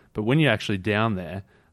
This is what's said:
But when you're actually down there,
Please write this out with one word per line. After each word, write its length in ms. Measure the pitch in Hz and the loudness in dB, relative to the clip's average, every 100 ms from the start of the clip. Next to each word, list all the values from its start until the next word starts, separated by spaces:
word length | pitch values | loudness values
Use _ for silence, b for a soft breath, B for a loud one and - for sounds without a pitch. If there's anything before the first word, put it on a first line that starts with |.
| b | b
But 120 | - | -4
when 140 | 107 147 | 0 4
you're 120 | 147 | 4
actually 260 | 107 - 101 | 2 0 -4
down 360 | 95 104 113 | 0 0 0
there, 300 | 98 85 92 - b b | -2 -6 -10 -12 b b